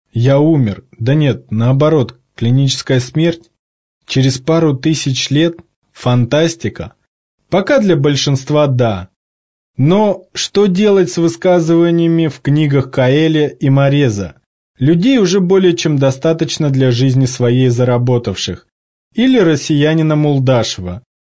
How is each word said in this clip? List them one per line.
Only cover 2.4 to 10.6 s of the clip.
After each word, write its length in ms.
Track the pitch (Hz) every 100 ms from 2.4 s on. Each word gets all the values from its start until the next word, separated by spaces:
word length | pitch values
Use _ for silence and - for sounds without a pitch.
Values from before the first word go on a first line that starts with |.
| 117 131 139 - - 131
смерть, 520 | 127 151 165 165 _ _ _ _ _ _ -
через 320 | - 131 127
пару 360 | - 160 160 135
тысяч 540 | 156 156 - 127 -
лет? 280 | 135 170 170 - _ _
Фантастика. 1000 | - - 123 120 147 165 165 110 - - _ _ _ _ _ -
Пока 300 | 233 - 285
для 160 | 208 160
большинства 720 | 143 139 - 135 - 151 147
да. 420 | 127 120 98 90 _ _ _ _ _ _ -
Но 460 | 135 190 214 185 -
что 320 | - - 196